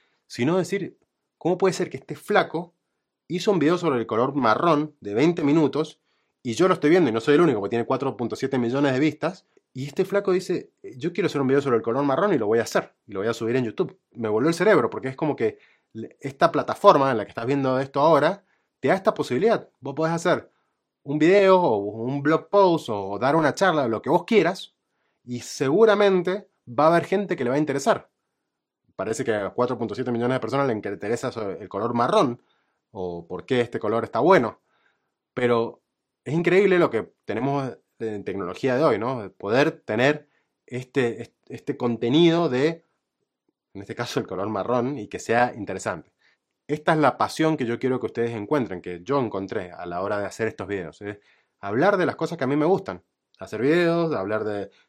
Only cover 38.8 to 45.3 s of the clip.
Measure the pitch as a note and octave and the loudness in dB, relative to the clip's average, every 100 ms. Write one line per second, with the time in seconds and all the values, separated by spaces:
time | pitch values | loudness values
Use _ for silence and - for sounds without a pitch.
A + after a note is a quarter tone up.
38.8 | D#3 G2+ A#2 B2+ G2 - G2 B2 D#3 - | 2 0 -2 -6 -10 -8 0 2 2 -2
39.8 | - A2 C3+ D3+ - _ _ _ - B2+ | -4 2 2 0 -6 _ _ _ -14 -12
40.8 | B2+ C#3 A#2+ A2+ A2 _ - B2 - C3+ | -6 -2 -2 -4 -14 _ -18 -14 -10 -4
41.8 | B2 A2+ A#2 D3+ E3+ E3+ E3 B2+ D3+ E3 | -4 -2 0 4 4 4 0 0 0 -2
42.8 | _ _ _ _ _ _ _ _ _ G2 | _ _ _ _ _ _ _ _ _ -16
43.8 | G2+ A#2 A#2+ C3+ - F#2 G#2 G#2 F#2 B2 | -12 -8 -4 -4 -4 -6 -4 -4 0 0
44.8 | B2 C#3+ G#2 - - | -2 -6 -10 -8 0